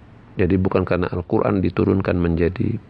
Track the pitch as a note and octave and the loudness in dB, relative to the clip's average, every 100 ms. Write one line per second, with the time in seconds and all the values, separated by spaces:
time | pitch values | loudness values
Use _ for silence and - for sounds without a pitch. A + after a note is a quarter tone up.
0 | - - - - F2+ F#2+ F#2+ F#2 F2+ F2+ | -20 -20 -14 -2 0 2 2 0 0 0
1 | F2 F2+ - G#2+ A#2 G2+ F2+ F#2+ G2 G2 | -2 -4 -2 0 0 0 0 0 2 2
2 | F#2+ F#2 E2+ E2+ E2 F#2 G2+ A2 | 0 0 0 2 0 0 -4 -4